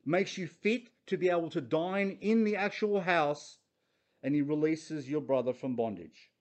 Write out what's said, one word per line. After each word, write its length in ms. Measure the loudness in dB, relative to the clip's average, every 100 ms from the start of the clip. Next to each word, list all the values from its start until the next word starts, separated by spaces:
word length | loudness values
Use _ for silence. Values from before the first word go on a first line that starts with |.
| 0
makes 320 | 0 0 -6
you 100 | -10
fit 420 | -4 -2 -2 -4 _ -6
to 100 | 0
be 120 | 2
able 200 | 2 0
to 100 | -4
dine 560 | -2 0 0 0 -2 -2
in 220 | 2 4
the 120 | 4 2
actual 460 | -2 0 0 0
house, 580 | 2 2 2 0 -8 -20 _ _ _ _ _ _
and 100 | 0
he 80 | 0
releases 680 | 2 2 2 0 -6 -10 -4
your 120 | -4
brother 320 | 0 0 2
from 220 | -2 -4 -2
bondage. 560 | -2 -2 -12 -18 -20 _